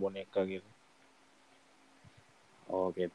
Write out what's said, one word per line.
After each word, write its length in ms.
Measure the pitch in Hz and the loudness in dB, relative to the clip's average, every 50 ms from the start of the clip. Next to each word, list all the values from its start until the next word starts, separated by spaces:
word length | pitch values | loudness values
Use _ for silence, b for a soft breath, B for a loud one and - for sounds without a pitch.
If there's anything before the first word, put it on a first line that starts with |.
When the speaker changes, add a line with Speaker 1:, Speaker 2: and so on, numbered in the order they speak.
| 98 | -2
Speaker 1:
boneka 380 | 98 98 98 95 - - 101 95 95 95 | -2 -2 -4 -8 -2 0 0 0 0 -2
gitu. 160 | 92 - - - - - - - - - - - - - - - - - - - - - - - - - - - - - - - - - - - - - - - - - - - 92 | -6 -8 -12 -20 -20 -20 -20 -20 -20 -20 -20 -20 -20 -20 -20 -20 -20 -20 -20 -20 -20 -20 -20 -20 -20 -20 -20 -20 -20 -20 -20 -20 -20 -20 -20 -20 -20 -20 -20 -20 -18 -8 -2 0 2
Speaker 2:
Oke, 240 | 92 92 90 92 90 87 | 2 2 2 0 -2 -2